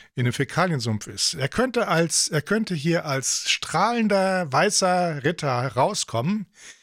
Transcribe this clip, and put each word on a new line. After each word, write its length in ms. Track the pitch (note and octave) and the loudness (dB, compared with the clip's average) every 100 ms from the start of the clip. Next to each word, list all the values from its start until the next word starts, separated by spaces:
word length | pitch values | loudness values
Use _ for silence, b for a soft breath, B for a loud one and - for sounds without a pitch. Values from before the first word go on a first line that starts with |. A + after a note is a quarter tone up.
| B - | B -2
in 100 | B2 | -2
dem 80 | |
Fäkaliensumpf 760 | A#2+ C3 - F3+ D3 A#2 G#2+ - | 0 -2 0 0 0 -2 -4 -4
ist. 260 | G2 - | -4 -4
Er 160 | D#3+ C3+ | -2 -2
könnte 380 | - B3+ A#3+ G3 | 0 0 0 0
als, 400 | E3 E3 - - | 2 2 0 0
er 140 | D3+ | -2
könnte 340 | - G#3 A3 E3+ | 0 -2 0 -2
hier 300 | D3+ E3 D#3+ | 0 0 0
als 440 | C3+ - - - | -2 -2 -2 -2
strahlender 1000 | - - D#3+ G#3 A#3+ A3 G3 F#3+ F#3 E3 | -2 0 2 2 2 2 4 2 0 0
weißer 720 | C3 G3 - F#3 F3+ F3 D3 | 2 2 4 2 2 0 0
Ritter 440 | C3 F3 D3 B2 C3 B2 | -2 0 0 0 0 2
rauskommen, 680 | D#3+ G#3 - A#2 C#3 G#3+ F#3+ B B B | 2 0 -4 -2 -2 -2 -6 B B B